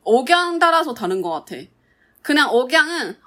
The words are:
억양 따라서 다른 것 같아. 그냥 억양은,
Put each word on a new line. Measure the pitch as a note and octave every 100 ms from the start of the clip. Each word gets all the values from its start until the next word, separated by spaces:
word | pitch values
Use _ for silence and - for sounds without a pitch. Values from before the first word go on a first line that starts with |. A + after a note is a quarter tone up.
억양 | - A3+ B3+ F4 F4 E4+
따라서 | E4+ E4 D#4+
다른 | A#3 A3+ F#4+
것 | F4
같아. | D#3+ - D3 - _ _ _ _ _
그냥 | - D4 C4+
억양은, | A#3 B3+ D#4+ D4+ E4+ G#3+ -